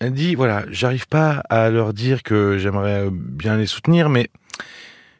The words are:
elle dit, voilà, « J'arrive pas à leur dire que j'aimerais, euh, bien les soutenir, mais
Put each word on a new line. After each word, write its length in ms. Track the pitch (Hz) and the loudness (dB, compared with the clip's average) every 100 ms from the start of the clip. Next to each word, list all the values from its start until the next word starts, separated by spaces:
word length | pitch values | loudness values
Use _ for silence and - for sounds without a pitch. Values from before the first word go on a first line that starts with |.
elle 140 | 123 | -6
dit, 220 | 135 175 135 | -2 -2 2
voilà, « 280 | 127 101 - | 0 0 -4
J'arrive 360 | 98 127 127 - | -2 -2 -2 0
pas 360 | 156 156 139 - | 2 2 0 0
à 180 | 113 113 | 2 2
leur 240 | 113 107 | 2 0
dire 300 | 107 127 127 | -2 -2 -2
que 340 | - 107 101 98 | 0 2 2 2
j'aimerais, 500 | 98 98 101 101 98 | 0 -2 -2 -2 -2
euh, 40 | |
bien 460 | 92 62 69 107 110 | -4 -8 -6 -2 0
les 80 | 101 | -2
soutenir, 420 | - - 170 151 | -2 2 4 4
mais 220 | 127 - - - - - - - - - | 2 0 -8 -20 -18 -18 -20 -20 -20 -20